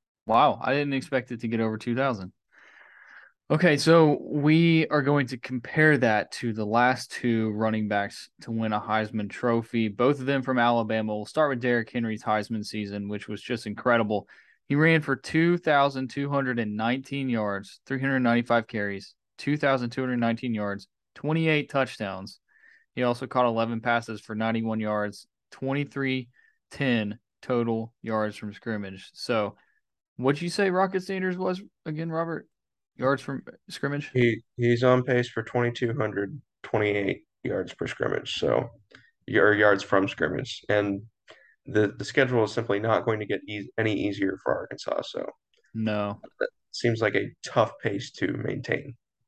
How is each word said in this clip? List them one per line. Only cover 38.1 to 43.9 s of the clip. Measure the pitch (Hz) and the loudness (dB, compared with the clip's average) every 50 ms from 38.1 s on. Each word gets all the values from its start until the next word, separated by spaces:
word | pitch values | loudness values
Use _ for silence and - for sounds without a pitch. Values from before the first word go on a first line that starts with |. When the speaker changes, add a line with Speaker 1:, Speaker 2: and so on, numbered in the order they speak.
| - - - - - - | -2 -2 -4 -6 -4 -2
Speaker 2:
so, | - 69 57 58 - - - _ _ _ - - _ _ _ _ _ - | 0 2 2 2 0 -2 -8 _ _ _ -20 -20 _ _ _ _ _ 0
or | 104 107 92 107 104 | 4 4 6 6 6
yards | 104 107 104 101 98 - | 6 6 4 4 2 2
from | - 101 95 95 | 2 2 2 2
scrimmage. | 95 - - 80 76 85 - - - - - - | 2 0 0 -2 0 0 -2 -6 -8 -10 -6 -2
And | - 107 104 104 101 98 98 110 - _ _ _ - - - _ _ _ _ _ | 0 2 2 2 0 -2 -4 -8 -14 _ _ _ -20 -20 -20 _ _ _ _ _
the, | - 98 107 107 101 - | -2 2 2 2 2 0
the | - 101 | -4 -10
schedule | - - 147 135 123 127 117 107 | -2 2 2 2 4 4 2 2
is | 104 - | 2 0
simply | 117 113 107 101 101 | -2 -2 -2 -2 0
not | 110 110 107 87 - | 2 2 2 2 2
going | 120 110 107 | 0 0 0
to | 104 | -2
get | 104 101 95 - | -4 -4 -4 -4
eas-, | 107 107 104 98 - - | -6 -10 -10 -10 -6 -4
any | - 107 110 | -2 0 0